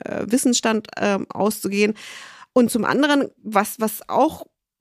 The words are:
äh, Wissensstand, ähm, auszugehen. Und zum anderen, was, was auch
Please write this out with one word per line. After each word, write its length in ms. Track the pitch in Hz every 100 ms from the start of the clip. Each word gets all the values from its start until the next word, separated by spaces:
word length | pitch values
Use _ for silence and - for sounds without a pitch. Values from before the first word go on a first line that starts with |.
äh, 240 | - - 202
Wissensstand, 600 | 247 262 240 233 220 - -
ähm, 300 | 202 196 -
auszugehen. 640 | - 202 214 202 202 214 220 - - - - -
Und 180 | 254 233
zum 140 | 226
anderen, 440 | - 214 294 285 - _
was, 380 | - 208 214 -
was 280 | 220 - -
auch 380 | - 302 - - _ _ _